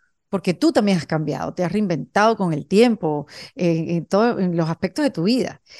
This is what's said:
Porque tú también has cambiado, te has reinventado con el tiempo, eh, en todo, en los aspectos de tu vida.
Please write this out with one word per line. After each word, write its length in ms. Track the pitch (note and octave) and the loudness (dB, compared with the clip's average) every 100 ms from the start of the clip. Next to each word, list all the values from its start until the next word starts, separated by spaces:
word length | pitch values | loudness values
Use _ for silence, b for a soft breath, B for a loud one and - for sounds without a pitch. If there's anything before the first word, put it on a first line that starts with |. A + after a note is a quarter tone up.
| _ _ - | _ _ -8
Porque 240 | G3 F#3+ | -6 -2
tú 180 | E3 G#3+ | 0 2
también 260 | B3+ G#3 F#3 | 2 2 0
has 80 | - | 0
cambiado, 480 | D#3+ D#3 C#3+ E3 | -4 -2 -4 -6
te 100 | - | -4
has 80 | F3 | -4
reinventado 640 | G3+ G#3 D#3+ D3+ - G#3+ G#3+ | -2 -2 -4 -2 2 2 2
con 160 | F#3 | -2
el 120 | D3+ - | -4 0
tiempo, 580 | F#3+ A#3+ G#3+ E3 D3 C#3+ B B - | 4 4 4 -2 -4 -6 B B -4
eh, 300 | F3+ E3 D#3 | 0 0 -2
en 160 | E3+ - | -4 0
todo, 340 | G3 A#3 - | 2 2 2
en 160 | F#3 E3+ | 0 0
los 120 | D#3+ | -2
aspectos 340 | E3 F#3 - | -2 -4 -2
de 60 | D4 | -2
tu 120 | - | 0
vida. 380 | F3 B3 - - _ | 0 0 -2 -8 _